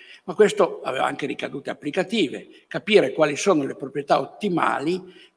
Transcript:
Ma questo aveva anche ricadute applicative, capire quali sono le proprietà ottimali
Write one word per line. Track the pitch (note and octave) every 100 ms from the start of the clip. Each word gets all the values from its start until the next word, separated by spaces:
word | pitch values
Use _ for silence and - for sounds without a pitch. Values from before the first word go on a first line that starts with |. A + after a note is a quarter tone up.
| - -
Ma | -
questo | E3 G#3 - E3+ -
aveva | - C3 C3
anche | C#3
ricadute | C#3 - B2 C3+ B2+
applicative, | - D3 F#3+ F#3 A3+ C#3 G#2 - - _
capire | D#3+ - G#3 C3
quali | - D3+ C#3+
sono | G3 D#3+
le | C3+ C3
proprietà | C3+ D3 C#3 E3
ottimali | C3+ - G#3 E3 - A#2+ D3 F#3 - - -